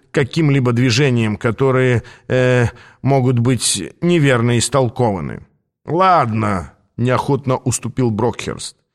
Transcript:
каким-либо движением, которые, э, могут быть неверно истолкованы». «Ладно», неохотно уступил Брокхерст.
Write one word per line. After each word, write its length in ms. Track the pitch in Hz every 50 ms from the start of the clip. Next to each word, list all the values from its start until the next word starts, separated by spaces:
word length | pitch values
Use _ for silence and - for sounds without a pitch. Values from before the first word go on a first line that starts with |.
| _ _
каким-либо 640 | - 160 139 - - 165 160 147 139 139 123 123 120
движением, 640 | 117 127 131 107 120 147 135 123 117 113 107 104
которые, 640 | - - 120 104 - 139 135 127 131 127 127 123 110 - - - - _
э, 400 | - 123 127 127 127 127 123 117 107 - - - - - -
могут 380 | - 127 139 135 123 127 127 120
быть 560 | 117 120 131 110 - - - 98 80 69 - -
неверно 580 | - 175 180 170 143 139 127 117 117 120 120 113
истолкованы». 880 | - - - 139 131 113 - - 123 113 98 87 76 64 55 - - _ _ _ _ _ _ _ -
«Ладно», 880 | - 147 175 190 190 180 160 131 117 107 110 110 104 101 90 76 - - _ _ _ -
неохотно 600 | - 117 127 127 110 - - 139 131 - - 131
уступил 540 | - - 135 - - - 113 - - 127 117
Брокхерст. 680 | 107 101 113 117 - - - - 62 - - - - _ _ _